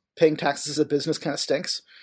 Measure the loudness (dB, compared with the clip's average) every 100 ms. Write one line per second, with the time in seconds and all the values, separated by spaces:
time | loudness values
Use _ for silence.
0 | _ 2 4 4 -2 -2 -2 0 0 0
1 | 0 -2 -2 -4 -2 -2 -2 -6 -8 -20